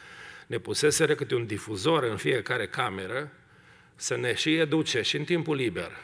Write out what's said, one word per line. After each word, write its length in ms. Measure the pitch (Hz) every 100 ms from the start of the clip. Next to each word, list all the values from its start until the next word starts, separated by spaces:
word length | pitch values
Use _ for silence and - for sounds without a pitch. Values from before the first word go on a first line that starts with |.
| - - - - -
Ne 120 | 120
puseseră 560 | - 104 151 139 151
câte 200 | 151 -
un 120 | 127 113
difuzor 560 | 104 - 101 131 165
în 140 | 120 104
fiecare 500 | 147 127 - 123 101
cameră 640 | - 123 95 95 127 147 - - - - - - -
să 200 | - 120
ne 180 | 123
și 200 | 107 160
educe 480 | 160 151 160 156 120
și 140 | 98 143
în 80 |
timpul 320 | 156 175 151 143
liber, 340 | 120 87 85 -